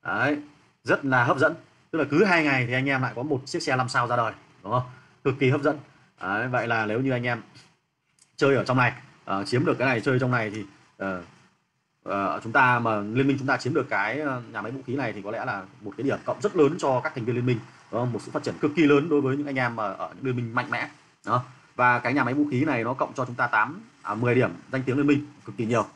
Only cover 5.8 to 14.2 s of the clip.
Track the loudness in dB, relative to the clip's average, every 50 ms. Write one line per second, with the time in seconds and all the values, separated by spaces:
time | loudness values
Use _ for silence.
5.8 | -8 -18 _ _ _ _ _ _ -6 -4 -2 -2 -2 0 0 -2 0 0 0 0
6.8 | 0 0 0 0 0 0 0 0 0 -2 -4 -4 -6 -16 -20 -20 -20 _ _ _
7.8 | _ _ _ _ _ _ _ _ _ _ _ 2 4 4 6 4 4 2 4 4
8.8 | 4 2 2 -4 -16 -20 -20 _ _ -4 -4 -4 -2 0 0 2 2 2 2 2
9.8 | 2 0 0 0 2 2 2 2 2 2 0 0 -2 -2 -6 -8 -10 -12 -16 _
10.8 | _ _ _ _ -6 -6 -6 -6 -10 -14 -20 _ _ _ _ _ _ _ _ _
11.8 | _ _ _ _ _ -6 -4 -2 -2 -2 -4 -4 -6 0 2 4 4 6 4 4
12.8 | 2 0 0 0 -2 -2 0 0 2 2 2 0 0 -2 -2 0 0 0 0 0
13.8 | 0 0 -2 -2 0 0 -2 -4